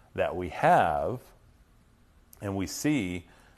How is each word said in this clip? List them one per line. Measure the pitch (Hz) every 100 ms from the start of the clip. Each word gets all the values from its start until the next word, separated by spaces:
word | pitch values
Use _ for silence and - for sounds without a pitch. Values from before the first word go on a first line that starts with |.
| -
that | - 82 85
we | 90
have, | - 151 170 90 73 78 127 - - - _ - - - _ _ - _ -
and | 101
we | 98 92
see | - 151 147 92 90 - - -